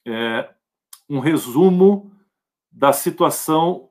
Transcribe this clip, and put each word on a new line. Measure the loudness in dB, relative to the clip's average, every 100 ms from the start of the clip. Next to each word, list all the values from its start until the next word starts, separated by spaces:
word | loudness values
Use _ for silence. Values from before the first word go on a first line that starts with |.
é, | -10 -6 -6 -6 -8 _ _ _ _ -20 -10
um | -6
resumo | -2 -2 -2 2 2 6 4 4 -4 _ _ _ _ _ _
da | -2 0
situação | 0 -2 -2 -2 -2 -2 0 0 -4 -10